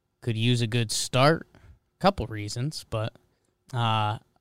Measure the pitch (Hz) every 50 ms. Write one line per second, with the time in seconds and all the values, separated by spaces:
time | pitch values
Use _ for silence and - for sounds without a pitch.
0 | _ _ _ _ - 123 113 110 113 123 123 120 120 110 113 120 117 113 - -
1 | - - - 123 135 147 165 - - - _ - - - - _ _ _ _ _
2 | - 190 196 - 113 107 110 104 104 104 - 120 123 151 156 - - - - 110
3 | 107 - - _ _ _ _ _ _ _ _ _ _ - - 120 117 113 110 110
4 | 107 104 107 - - _ _ _